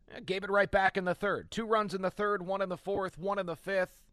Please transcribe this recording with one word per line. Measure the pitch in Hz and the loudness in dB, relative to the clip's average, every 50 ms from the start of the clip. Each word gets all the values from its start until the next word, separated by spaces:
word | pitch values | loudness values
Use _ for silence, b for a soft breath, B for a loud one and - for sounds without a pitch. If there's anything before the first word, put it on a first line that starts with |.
| _ - - | _ -20 -18
eh, | 247 220 | -10 -6
gave | - 185 196 196 | -4 -4 -4 -2
it | 190 | 2
right | 196 202 196 196 | 4 4 4 4
back | - 196 190 190 - | 4 4 4 4 4
in | 196 185 | 2 0
the | 180 175 | 0 -2
third. | - 208 202 175 117 80 - | 0 0 -2 -2 -2 -4 -6
Two | - 214 226 | -6 -6 -2
runs | 214 226 220 214 196 185 | 2 2 2 2 0 -2
in | 196 190 | -4 -2
the | 180 | -2
third, | - - 208 208 208 190 175 | -2 -2 0 0 0 -2 -2
one | 180 190 202 | -2 -2 -2
in | 196 185 | -2 -4
the | 180 | -4
fourth, | - - 190 202 202 190 180 - 151 | -6 -4 -4 -2 -2 -2 -4 -6 -6
one | 175 196 202 202 | -6 -4 -2 -2
in | 185 | -2
the | 175 165 | -4 -6
fifth, | - - 190 196 190 185 - - - _ _ | -8 -6 -2 0 0 0 -2 -4 -10 _ _